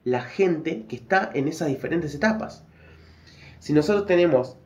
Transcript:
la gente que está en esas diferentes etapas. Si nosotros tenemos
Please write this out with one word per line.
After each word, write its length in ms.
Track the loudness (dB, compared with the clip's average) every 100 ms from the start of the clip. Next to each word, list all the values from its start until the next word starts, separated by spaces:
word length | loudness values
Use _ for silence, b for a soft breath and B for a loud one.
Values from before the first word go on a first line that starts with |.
la 160 | -4 -4
gente 640 | -4 0 0 0 -4 -8 -8
que 80 | -14
está 340 | 0 0 0
en 140 | -2 -4
esas 220 | -2 -4
diferentes 440 | -4 -4 -4 -4
etapas. 520 | -2 -2 -2 -6 -12 -20 b b b b b b b b b
Si 120 | 0
nosotros 340 | 2 4 0 2
tenemos 520 | 4 6 4 0 -8